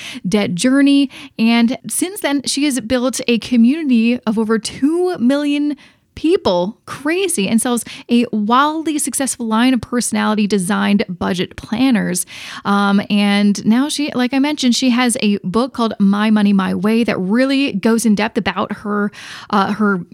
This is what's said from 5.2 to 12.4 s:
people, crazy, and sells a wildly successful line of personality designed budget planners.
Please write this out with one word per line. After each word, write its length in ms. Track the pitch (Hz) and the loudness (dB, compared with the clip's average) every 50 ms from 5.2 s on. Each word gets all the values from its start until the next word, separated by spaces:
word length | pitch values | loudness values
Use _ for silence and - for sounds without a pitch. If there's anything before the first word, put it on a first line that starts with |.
| 226 247 277 285 294 294 285 294 294 294 269 - - - _ _ _ _ _ | 0 2 2 2 0 -2 -2 0 -2 -2 -4 -6 -10 -20 _ _ _ _ _
people, 640 | - - 311 359 392 - 220 180 175 175 196 240 - _ | -4 0 0 0 2 2 0 2 2 0 -2 -6 -10 _
crazy, 640 | - - - - 294 339 370 403 349 - - 190 - | -16 -14 -6 -4 -2 -2 -2 -2 -2 -2 -2 0 0
and 120 | 226 226 | 0 0
sells 260 | - 254 240 233 - - - - - - | 0 0 -2 -4 -6 -8 -14 -16 -4 0
a 160 | 240 240 240 - | 0 0 0 0
wildly 640 | - 214 208 202 240 254 285 302 311 330 302 320 294 294 | -2 -2 0 2 2 2 2 2 -2 -4 -4 -4 -4 -4
successful 480 | - - 240 - 269 254 - - 240 | -4 -4 -4 -4 -4 -4 -4 -6 -4
line 260 | 220 220 220 240 262 | -2 0 2 2 2
of 80 | 262 226 | 2 0
personality 640 | - - 247 247 214 - 220 214 208 214 214 208 214 | -2 -4 -4 -4 -2 -2 -2 -2 0 0 0 0 0
designed 560 | 190 214 202 180 175 208 196 202 202 202 202 - - | 0 0 0 0 -2 -2 0 2 2 2 2 0 -2
budget 480 | 180 - 202 196 190 175 175 - - | -6 -6 -4 -4 -2 -4 -4 -6 -8
planners. 720 | - - - 220 226 262 269 247 202 180 175 180 180 - - - - | -14 -10 -6 -2 0 2 2 2 2 0 -2 -4 -4 -6 -8 -14 -16